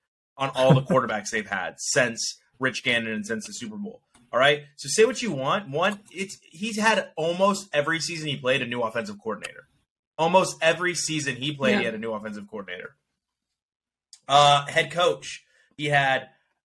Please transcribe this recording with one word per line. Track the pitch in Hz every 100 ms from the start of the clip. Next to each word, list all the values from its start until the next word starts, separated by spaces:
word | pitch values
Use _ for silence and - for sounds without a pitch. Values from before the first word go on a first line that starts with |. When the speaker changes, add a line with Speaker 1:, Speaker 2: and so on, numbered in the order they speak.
| _ _ _ -
Speaker 1:
on | 135
all | 131 131
the | 135
Speaker 2:
<laughs> | 139
Speaker 1:
quarterbacks | 131 113 104 101
they've | 110 98
had | 98 82 -
since | - 143 120 113 - - _ -
Rich | 131 -
Gannon | 127 120 113
and | 107 104
since | 110 104
the |
Super | 101 110 104
Bowl. | 101 - _ _ _
All | 117
right? | 143 147 - -
So | 143
say | 214 233
what | 220
you | 226
want. | 135 139 196 139
One, | 147 190 202 -
it's, | 175 190 -
he's | _ 160 226 214
had | 220 196 - -
almost | 165 175 196 196 -
every | 156 147 160
season | 147 165 156
he | 135
played | 127 135
a | 120
new | 123
offensive | 113 117 104 104
coordinator. | 110 101 - - - _ _ _ _ -
Almost | 165 185 160 -
every | 160 160 180
season | 170 - 156 135 123
he | 147
played, | 139 131 123
he |
Speaker 2:
Yeah. | 117
Speaker 1:
had |
a | 110
new | 113
offensive | 107 107 104 101
coordinator. | 110 92 90 - _ _ _ _ _ _ _ _ _ _ _ _ - -
Uh, | 139 143 143 143
head | 165 147
coach, | 165 175 - - - _ _ _ -
he | 147
had | 143 135 131 - _ _ _